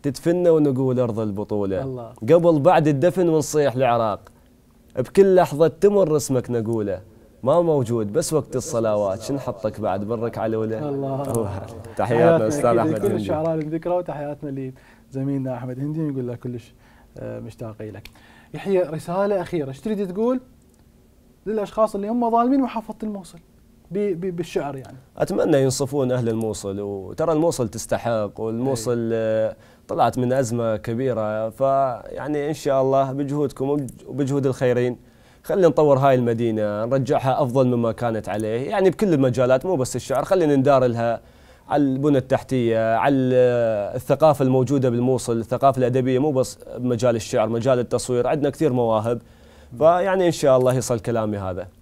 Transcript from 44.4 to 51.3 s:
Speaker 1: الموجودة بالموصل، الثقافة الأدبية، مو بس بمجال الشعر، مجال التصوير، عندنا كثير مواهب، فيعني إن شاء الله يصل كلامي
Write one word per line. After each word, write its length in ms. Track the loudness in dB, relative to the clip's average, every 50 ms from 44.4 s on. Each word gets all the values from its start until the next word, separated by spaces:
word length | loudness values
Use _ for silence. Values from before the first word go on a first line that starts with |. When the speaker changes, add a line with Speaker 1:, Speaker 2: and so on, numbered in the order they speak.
Speaker 1:
الموجودة 480 | 2 2 4 2 2 2 2 2 2 2
بالموصل، 480 | 0 2 2 2 0 0 0 -2 -2 -2
الثقافة 400 | -2 -4 -4 2 2 2 4 4
الأدبية، 400 | 0 2 2 0 2 2 2 2
مو 140 | 2 2
بس 260 | 2 0 -2 -2 -4 -16 -18 -16 -12
بمجال 400 | -6 -2 -2 -2 2 2 2 2
الشعر، 320 | 0 -2 -2 0 0 0 0
مجال 300 | -2 -2 2 2 2 2
التصوير، 480 | 0 -2 -2 -4 -2 -2 -2 0 0
عندنا 240 | 0 0 0 -2 -2
كثير 220 | -2 0 -2 0
مواهب، 500 | 2 2 2 2 0 0 0 -2 -4 -4 -6 -16 -20 -20 -20 -20 -20 -20 -20 -20 -4 2
فيعني 480 | 4 4 4 4 2 0 2 2 2
إن 60 | 2
شاء 260 | 2 2 4 4 4 6
الله 160 | 4 4 2
يصل 260 | 0 0 -2 -4 -2
كلامي 380 | -2 -2 -2 -2 -2 -2